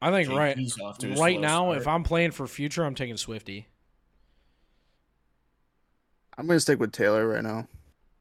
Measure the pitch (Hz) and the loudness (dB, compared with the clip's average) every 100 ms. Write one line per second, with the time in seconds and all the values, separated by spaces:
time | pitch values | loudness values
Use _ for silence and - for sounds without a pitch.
0 | 143 190 151 135 147 127 123 - 101 - | 0 2 2 2 2 0 -4 -6 -10 -8
1 | - 139 170 185 151 165 180 151 123 165 | -4 2 2 2 2 2 2 0 0 0
2 | 160 170 170 - 131 - 143 175 156 127 | 2 2 2 -2 -8 -6 -6 -2 -2 -4
3 | 127 110 - 107 - 98 117 _ _ _ | -6 -8 -8 -10 -12 -14 -16 _ _ _
4 | _ _ _ _ _ _ _ _ _ _ | _ _ _ _ _ _ _ _ _ _
5 | _ _ _ _ _ _ _ _ _ _ | _ _ _ _ _ _ _ _ _ _
6 | _ _ _ - 156 170 - 139 110 - | _ _ _ -6 2 4 4 2 0 2
7 | 104 110 113 110 113 110 120 - _ _ | 2 4 2 0 -2 -6 -8 -16 _ _
8 | _ _ | _ _